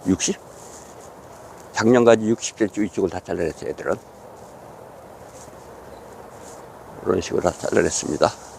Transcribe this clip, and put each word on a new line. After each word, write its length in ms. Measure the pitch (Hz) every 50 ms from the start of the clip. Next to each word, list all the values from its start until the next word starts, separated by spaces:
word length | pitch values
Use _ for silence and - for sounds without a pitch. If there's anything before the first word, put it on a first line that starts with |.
| -
육십? 340 | 95 95 - - - - - - - - - - - - - - - - - - - - - - - - - - - - - - - -
작년 320 | - 107 113 123 123 120
가지 180 | 117 113 110 110
육십 300 | 107 117 - - - -
센치 240 | - 110 98 - 101
위쪽을 300 | 104 98 - - 98 90
다 100 | 85 92
잘라냈어요, 480 | - - 87 87 87 80 76 - - -
얘들은. 260 | 73 - - 69 95 120 - - - - - - - - - - - - - - - - - - - - - - - - - - - - - - - - - - - - - - - - - - - - - - - - - - - - - - - - - - - - -
이런 160 | - 95 92
식으로 220 | 90 - - - -
다 100 | 90 82
잘라냈습니다. 800 | - - - - 85 82 82 - - - 69 73 73 78 - - - - - -